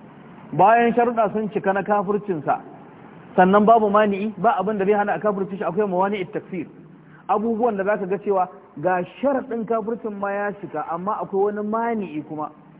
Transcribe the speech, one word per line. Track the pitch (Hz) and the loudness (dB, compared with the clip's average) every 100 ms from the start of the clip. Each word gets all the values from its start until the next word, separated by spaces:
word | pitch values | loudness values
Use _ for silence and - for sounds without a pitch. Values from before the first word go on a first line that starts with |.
| - - - - - | -20 -20 -20 -20 -10
Bayan | 147 190 233 233 | 4 6 6 4
sharuɗa | 233 240 233 208 | 4 2 2 0
sun | 208 214 | 0 -4
cika | 202 196 | -2 0
na | 196 | -2
kafircinsa, | 190 208 190 208 202 165 139 - - - - - - - - - | 0 0 0 -2 -2 -6 -2 -4 -6 -20 -20 -20 -20 -20 -6 4
sannan | 185 208 | 6 6
babu | 214 233 208 | 6 6 6
mani'i, | 208 214 196 214 190 | 4 2 0 -4 0
ba | 214 185 | 0 0
abin | 190 214 | -2 -2
da | |
zai | 190 | 0
hana | 208 202 | 2 0
a | 165 | -2
kafirci | 214 196 180 190 | -2 -2 -6 -6
shi, | |
akwai | 170 175 208 | -6 -2 -2
mawani'it | 180 196 208 180 | 0 0 -2 -6
takfir. | 160 - 180 - - - - - - - | -8 -8 -10 -10 -14 -20 -20 -20 -20 -2
Abubuwan | 208 226 220 247 202 | 0 0 0 0 0
da | |
zaka | 190 208 185 | -2 -2 -2
ga | 196 | -4
cewa | 208 190 180 - - - | 0 0 0 -6 -20 -6
ga | 175 180 175 - | -2 -2 -4 -4
sharaɗin | 269 269 220 233 | -2 -2 -4 -8
kafircin | 214 226 214 233 220 202 | -4 -4 -4 -6 -8 -6
ma | 196 | -6
ya | 202 202 180 | -4 -6 -6
cika, | 165 151 147 | -10 -8 -6
amma | 170 190 208 | -6 -4 -6
akwai | 175 196 208 | -4 0 0
wani | 208 208 | -2 -4
mani'i | 220 226 226 180 151 147 | -4 -2 -4 -6 -10 -10
kuma, | 151 151 - - | -10 -10 -12 -20